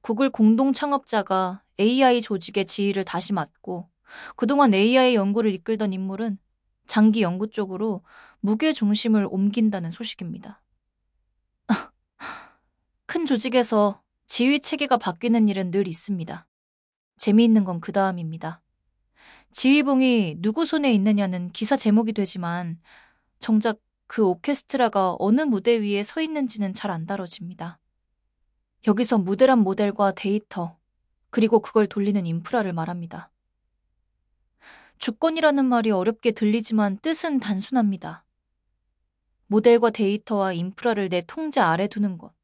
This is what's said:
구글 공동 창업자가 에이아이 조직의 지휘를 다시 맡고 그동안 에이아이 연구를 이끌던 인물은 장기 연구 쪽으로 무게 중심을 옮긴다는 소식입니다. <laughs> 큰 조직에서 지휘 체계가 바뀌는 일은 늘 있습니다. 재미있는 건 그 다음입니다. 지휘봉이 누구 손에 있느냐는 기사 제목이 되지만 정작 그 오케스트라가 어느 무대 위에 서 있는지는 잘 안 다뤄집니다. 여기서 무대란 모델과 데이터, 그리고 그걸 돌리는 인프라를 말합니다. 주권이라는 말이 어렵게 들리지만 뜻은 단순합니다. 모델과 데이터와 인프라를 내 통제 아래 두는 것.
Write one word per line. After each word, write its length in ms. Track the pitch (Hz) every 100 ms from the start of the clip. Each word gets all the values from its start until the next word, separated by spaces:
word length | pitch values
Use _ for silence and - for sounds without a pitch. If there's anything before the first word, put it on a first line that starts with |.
구글 300 | - 220 269
공동 420 | 262 214 226 269
창업자가 880 | 269 294 285 - 220 190 190 185 190 _ -
에이아이 440 | 208 254 262 240
조직의 440 | 226 196 - 202 190
지휘를 380 | - 202 196
다시 280 | 185 208 -
맡고 580 | 196 151 _ - 180 175 _ _ - - -
그동안 360 | 226 285 269
에이아이 420 | 196 214 254 254 233
연구를 360 | 196 208 220
이끌던 400 | 185 196 220 214
인물은 460 | 190 190 196 226 196 _ _ _ _ -
장기 360 | 220 220 220
연구 280 | 185 180 214
쪽으로 520 | 214 196 185 220 190 _ - - _
무게 320 | 196 220 311
중심을 540 | - 208 208 233 220 196
옮긴다는 600 | 190 202 202 220 202 165
소식입니다. 720 | 170 220 - 175 160 - 208 _ _ _ _ _ _ _ _ _ _ -
<laughs> 260 | 220 - _ _ _ - - - _ _ _ _ _ -
큰 200 | 330 311
조직에서 760 | 254 262 254 240 214 208 202 _ _ _
지휘 340 | - 247 285
체계가 360 | - 294 285 247
바뀌는 500 | 202 170 233 233 214
일은 220 | 196 185
늘 180 | 180 190
있습니다. 580 | 165 - 190 160 165 _ _ _ _ _ _ _ _
재미있는 480 | - 214 233 220
건 160 | 190 175
그 100 | 165
다음입니다. 680 | 196 190 175 165 160 160 160 _ _ _ _ _ _ - - _
지휘봉이 840 | - 262 285 277 269 262 233 185 156
누구 240 | 202 220
손에 280 | 330 311 285
있느냐는 580 | 220 202 208 196 180 175
기사 260 | - 214 269
제목이 360 | 220 208 220
되지만 680 | 214 196 190 175 175 175 165 _ - _ _ _ _
정작 380 | - 214 226 214 _ _ _
그 180 | - 202
오케스트라가 880 | 175 - 285 - 262 240 202 185 -
어느 220 | 196 240
무대 380 | 311 214 208 233
위에 220 | 208 202
서 180 | 208 -
있는지는 540 | 320 311 262 220 202
잘 160 | 190 202
안 160 | 170 165
다뤄집니다. 720 | 202 180 - 170 180 170 165 _ _ _ _ _ _ _ _ _ _ -
여기서 300 | 208 240 226
무대란 420 | 180 196 262 254
모델과 520 | 190 190 208 202 196
데이터, 640 | 190 196 208 - - 170 - _ _ _ _ _
그리고 300 | - 214 220
그걸 260 | - 220 202
돌리는 400 | - 202 202 170
인프라를 480 | 165 165 247 196
말합니다. 560 | 170 160 175 170 - - _ _ _ _ _ _ _ _ _ _ _ _ _ - - _ _
주권이라는 680 | - 220 330 320 311 277
말이 260 | 262 240 220
어렵게 420 | 202 202 220 240
들리지만 640 | 220 214 226 220 220 208 196
뜻은 420 | 320 320 339 277
단순합니다. 840 | 208 190 208 262 214 190 160 160 _ _ _ _ _ _ _ _ _ _ _ _ _
모델과 440 | 208 226 233 233
데이터와 600 | 220 202 208 - 208 190
인프라를 560 | 175 175 196 240 208 190
내 140 | 180 170
통제 340 | - 311 277
아래 280 | 180 165 202
두는 300 | 208 208 175
것. 140 | - _